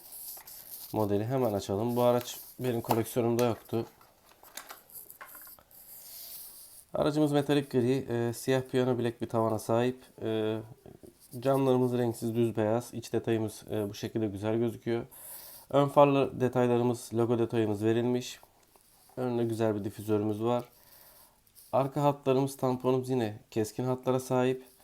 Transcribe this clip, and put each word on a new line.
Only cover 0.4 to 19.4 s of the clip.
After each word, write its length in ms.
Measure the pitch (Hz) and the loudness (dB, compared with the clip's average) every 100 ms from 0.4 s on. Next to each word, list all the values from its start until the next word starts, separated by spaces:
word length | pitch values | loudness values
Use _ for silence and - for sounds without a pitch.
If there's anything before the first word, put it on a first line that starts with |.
| - - - - - | -18 -20 -18 -16 -8
modeli. 320 | 110 104 101 | -2 0 0
Hemen 280 | 110 131 123 | 0 0 0
açalım. 440 | 101 95 98 117 120 | 0 -2 -2 0 2
Bu 60 | |
araç 380 | 123 123 120 - - - | 4 2 0 -10 -16 -6
benim 220 | 123 117 | -4 -2
koleksiyonumda 640 | 113 117 110 - 117 117 | 0 0 0 0 2 2
yoktu. 420 | 120 110 - 113 113 - - _ _ - - - - - - - - - - - - - _ - - - - - - - - - - - - | 2 0 -4 -4 -4 -10 -20 _ _ -20 -20 -18 -18 -20 -18 -20 -18 -20 -20 -20 -20 -20 _ -20 -20 -20 -18 -18 -16 -16 -16 -18 -20 -20 -10
Aracımız 380 | - 147 147 151 | -2 0 2 2
metalik 380 | 143 143 147 143 | 2 2 0 2
gri, 360 | 131 120 135 - | 2 2 0 -2
e, 240 | 120 117 | -2 -2
siyah 300 | 117 - 131 | -2 -2 0
piyano 360 | 131 131 127 123 | 0 0 2 0
bilek 220 | 120 117 | -2 -4
bir 60 | 110 | -4
tavana 300 | 117 110 110 | 0 0 0
sahip. 380 | - 117 123 127 - - | 0 2 2 -2 -12 -10
E, 360 | 113 110 110 110 110 - - - - - - 127 | -4 -2 -2 -4 -8 -16 -20 -20 -20 -20 -16 -4
camlarımız 580 | 131 139 135 127 127 123 | 0 2 4 4 4 2
renksiz, 360 | 120 113 117 | 0 0 -2
düz 220 | 113 117 110 | 2 2 2
beyaz. 380 | 107 113 123 | 2 0 -2
İç 180 | 120 - | -10 -4
detayımız, 520 | 113 110 113 107 - - | -2 0 0 0 -6 -6
e, 180 | 107 104 | -4 -4
bu 60 | |
şekilde 320 | 104 107 113 110 | -6 -6 -2 -2
güzel 320 | 95 107 113 | -2 -2 0
gözüküyor. 440 | 117 107 - 117 - - - - - - - | 0 -2 -4 -4 -4 -14 -18 -18 -18 -20 -2
Ön 180 | 139 143 | 2 4
farlı 520 | 147 143 139 135 - | 6 6 6 2 0
detaylarımız, 720 | 123 127 123 120 120 117 - | 0 2 4 4 2 -2 -4
logo 240 | 110 117 120 | -2 2 2
detayımız 460 | 113 120 107 104 | 2 2 0 2
verilmiş. 560 | 110 113 120 123 127 - - _ _ _ _ _ _ - | 2 2 2 -2 -4 -12 -20 _ _ _ _ _ _ -6
Önünde 280 | 127 120 | -4 0